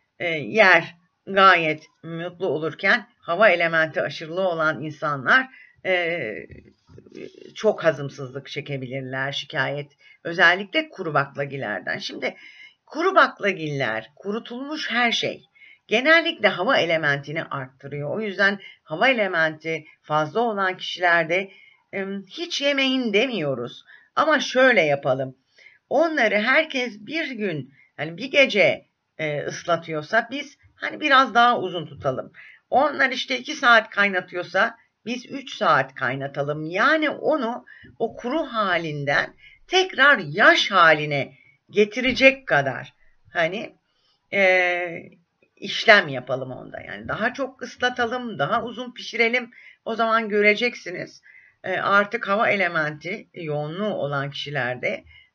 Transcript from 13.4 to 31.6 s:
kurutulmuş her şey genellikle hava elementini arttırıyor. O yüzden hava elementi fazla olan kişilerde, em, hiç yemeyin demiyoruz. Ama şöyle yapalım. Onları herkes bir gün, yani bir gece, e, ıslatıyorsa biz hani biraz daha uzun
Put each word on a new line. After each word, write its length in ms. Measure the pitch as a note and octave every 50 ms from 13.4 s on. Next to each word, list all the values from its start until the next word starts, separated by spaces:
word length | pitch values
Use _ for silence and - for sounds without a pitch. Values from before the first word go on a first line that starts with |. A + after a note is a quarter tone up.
| F#3 G3+ F3+ D#3+ D#3+ D3+ C#3+ C3+ B2+ A2 A2 A2 A2+ - _
kurutulmuş 760 | - - G3 G3+ A#3 - - A#3+ B3 C#4 C#4+ D#4 - - -
her 200 | A#3 A#3+ A#3+ A#3
şey 320 | G#3 - - A2+ F2 - _ _ _ _ - - - _ _
genellikle 600 | - G3+ A#3 B3+ D#4 E4 E4 D#4 E4+ D#4+ - G#3
hava 300 | F#3+ F3+ F3 F#3 B3+ C#4
elementini 680 | - - E3+ E3 D#3+ D#3 C#3+ C#3+ C#3+ C#3+ D#3 D3 B2+ -
arttırıyor. 720 | - C#3 C#3 C3 C3 _ _ - C#3 C#3+ D3 C#3+ C#3+ -
O 60 | G#3
yüzden 380 | A3 G3+ F#3 F#3+ G3+ G3 G3+ G3+ - - - _ _
hava 240 | - D#3 E3+ A#3
elementi 800 | C4+ C4 A3+ G3+ F#3+ F3+ E3 D#3+ D#3 D#3 D#3 - E3 D#3+ D3+ - - - _
fazla 380 | _ - D3+ D3+ D#3 D3 D3+ A3
olan 380 | A#3+ A#3 G#3 G3 F#3+ F#3 F#3
kişilerde, 760 | F#3 - - - E3 F3+ F3 E3+ E3+ E3 D#3 F3 F#3+ G3+ G3 - - _ _ _ _ _ _ -
em, 320 | G3 F#3+ G3 G3 G3 F#3+
hiç 360 | - - D#4+ E4+ E4+ - -
yemeyin 520 | C#4 C#4+ C#4+ C4+ C4 C4 C4 C4 B3 A3 F#3+
demiyoruz. 680 | G#3 B3+ C4+ A#3 F#3 D3+ C#3+ C3 A#2 A#2+ C#3 - - - _ - - _ _ -
Ama 240 | - C#4+ D#4 D4+ B3+
şöyle 420 | - - - B3+ C4 C4 A#3+ F#3
yapalım. 560 | D#3+ D3 C#3+ - - C#3 C3 C3+ C3 C3 C3 _ _ _ _ _ - - _ _ _ -
Onları 460 | - C#4 E4 E4 D#4 C#4+ A#3 G#3 F#3+
herkes 640 | G#3 G#3 B3 C4 D#4 D#4 D#4 C#4+ B3+ B3 A3+ G3+ G#3
bir 320 | G#3 A3+ D4 E4 D#4 C4
gün, 420 | C4 G#3 G#3+ F#3 D#3+ C#3+ B2+ - _ _ _ _ _ -
yani 180 | D3 D#3+ E3+
bir 140 | F3 B3+ C4
gece, 540 | - C#4+ C4+ - - G3+ E3 C3+ A2 - - _ _ _ _ _ _
e, 280 | - D#3 D3+ D3 C#3+ -
ıslatıyorsa 800 | - D3+ - - E3+ E3+ D#3+ - E3 D#3+ D3+ D3 - A3 A3 - A3
biz 260 | B3+ D4 C#4+ - - _ _ _ _
hani 260 | _ - - - -
biraz 320 | D4+ C#4+ C4+ C4 C4+ G#3+ G3
daha 260 | A#3+ A#3+ A#3+ A#3+
uzun 260 | -